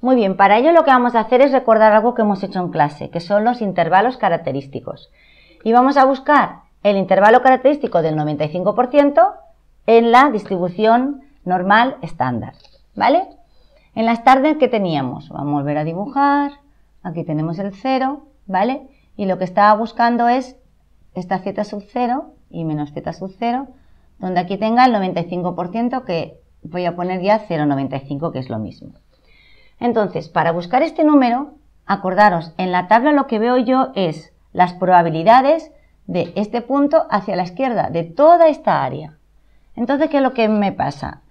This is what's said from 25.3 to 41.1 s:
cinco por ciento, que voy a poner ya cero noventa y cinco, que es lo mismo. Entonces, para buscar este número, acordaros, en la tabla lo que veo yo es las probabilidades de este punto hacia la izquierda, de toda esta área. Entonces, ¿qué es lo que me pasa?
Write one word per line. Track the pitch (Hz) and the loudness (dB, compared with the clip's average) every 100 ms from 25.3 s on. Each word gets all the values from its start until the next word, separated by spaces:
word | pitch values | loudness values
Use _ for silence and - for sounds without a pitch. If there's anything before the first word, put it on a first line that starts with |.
cinco | 180 180 175 | -6 -6 -6
por | 180 | -8
ciento, | 214 240 262 247 | -6 -4 -6 -6
que | 170 - - _ _ | -8 -8 -14 _ _
voy | 147 180 180 | -12 -6 -6
a | 175 | -4
poner | 180 185 | -6 -4
ya | 180 214 | 0 0
cero | 214 165 147 | 0 -4 -2
noventa | 139 135 139 | -2 -4 -8
y | |
cinco, | - 139 165 | -8 -8 -6
que | 131 | -8
es | 127 | -8
lo | 113 | -8
mismo. | 107 - - - _ _ _ _ _ _ _ _ | -10 -14 -20 -20 _ _ _ _ _ _ _ _
Entonces, | 240 226 202 160 - | -4 -2 -2 -4 -6
para | - 160 | -2 -2
buscar | 170 175 254 | -2 -2 -2
este | 311 311 | -2 0
número, | 302 294 254 240 294 - _ _ - | 2 4 2 -2 -6 -14 _ _ -6
acordaros, | 185 185 185 208 170 165 - | -4 -4 4 4 4 -6 -8
en | 185 | -4
la | 180 180 | -2 2
tabla | 220 262 | 2 2
lo | 294 277 | 0 0
que | 220 | -2
veo | 226 254 | 0 0
yo | 240 262 254 233 | 0 0 -2 -2
es | 180 156 - _ _ | -4 -4 -14 _ _
las | - 180 | -6 -6
probabilidades | 175 185 185 170 156 170 240 262 320 - _ _ _ - | -4 2 2 2 0 4 4 4 0 -2 _ _ _ -8
de | 175 - - | -6 -6 -6
este | 208 240 | -6 -6
punto | 226 277 285 320 311 | -4 -2 2 0 0
hacia | 208 - 185 | -4 -4 -6
la | |
izquierda, | 180 - 262 220 - | -6 -6 -4 -4 -4
de | 160 | -4
toda | 170 160 294 349 330 | -8 0 4 6 4
esta | 302 - 156 | 2 -2 -2
área. | 135 135 151 _ _ _ _ _ _ - | -2 -8 -14 _ _ _ _ _ _ -10
Entonces, | 233 277 311 | -4 -2 0
¿qué | 294 | 0
es | |
lo | 262 | -2
que | 262 220 | 0 0
me | 214 196 | 0 -2
pasa? | 190 135 143 - | -4 -6 -6 -12